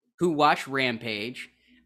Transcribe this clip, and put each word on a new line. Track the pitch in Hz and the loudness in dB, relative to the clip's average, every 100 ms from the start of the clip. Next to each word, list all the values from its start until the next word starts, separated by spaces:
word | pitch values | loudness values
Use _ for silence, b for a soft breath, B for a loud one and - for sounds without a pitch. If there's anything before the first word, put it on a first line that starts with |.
| _ - | _ -2
who | 175 | 0
watch | 147 147 170 131 | 4 4 4 -2
Rampage, | 135 131 113 117 104 113 135 - b b b | -2 -2 -2 -6 -6 -8 -10 -16 b b b